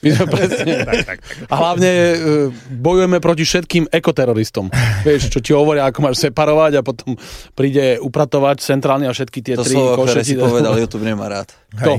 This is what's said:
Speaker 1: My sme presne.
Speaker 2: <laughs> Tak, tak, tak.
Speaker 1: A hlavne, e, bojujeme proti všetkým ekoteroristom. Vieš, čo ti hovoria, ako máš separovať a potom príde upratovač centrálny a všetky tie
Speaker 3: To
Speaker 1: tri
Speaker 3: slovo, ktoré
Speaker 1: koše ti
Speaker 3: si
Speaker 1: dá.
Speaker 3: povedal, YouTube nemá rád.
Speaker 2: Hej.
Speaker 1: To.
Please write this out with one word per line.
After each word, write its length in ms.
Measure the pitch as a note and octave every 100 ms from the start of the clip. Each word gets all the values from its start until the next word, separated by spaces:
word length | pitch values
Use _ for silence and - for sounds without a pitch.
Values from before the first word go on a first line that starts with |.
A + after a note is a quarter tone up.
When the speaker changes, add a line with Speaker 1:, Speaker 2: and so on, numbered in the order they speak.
| D3
Speaker 1:
My 60 |
sme 140 | C#3+ F3
presne. 440 | - F#3 B3 E3 E3
Speaker 2:
<laughs> 80 | -
Tak, 160 | A#3
tak, 160 | - F#2
tak. 0 | - - C3
Speaker 1:
A 60 | C3+
hlavne, 340 | E3 F3+ F#3
e, 240 | F3+ E3+ E3+ D#3+ D3+ C#3 A#2+ C3
bojujeme 480 | B2+ C3+ F#3 F#3 F3+
proti 240 | E3+ E3
všetkým 480 | D#3+ F3+ E3+ F3 D#3
ekoteroristom. 800 | E3 E3 D3+ B2+ A2 A2 - F#2+ B2 A#2 G2+
Vieš, 260 | G#2 C#3+ B2
čo 120 | -
ti 100 | A#2
hovoria, 340 | D3 D3+ D3+
ako 160 | C3+ A#2+
máš 180 | D3 B2+
separovať 560 | C#3+ B2+ D3+ D3+ D#3 C#3+
a 40 |
potom 360 | C3 A#2+ - B2 - - -
príde 460 | - C#3 C3+ C3+ A#2+
upratovač 640 | B2+ C3+ D3 C#3+ C#3 C#3+
centrálny 420 | - C#3 C#3 C3+
a 80 | C#3
všetky 300 | A#2+ C3 -
tie 140 | A#2 B2
Speaker 3:
To 80 |
Speaker 1:
tri 100 | A#2+
Speaker 3:
slovo, 240 | C3 C3 B2
ktoré 80 | C3
Speaker 1:
koše 80 | A#2
ti 60 | A#2
Speaker 3:
si 80 | C3
Speaker 1:
dá. 100 | B2
Speaker 3:
povedal, 280 | A#2+ A2+ A2
YouTube 260 | A2+ A2
nemá 240 | A2 G#2+ G2+
rád. 240 | G2+ G2 - _ G#2+
Speaker 2:
Hej. 60 |
Speaker 1:
To. 120 | D3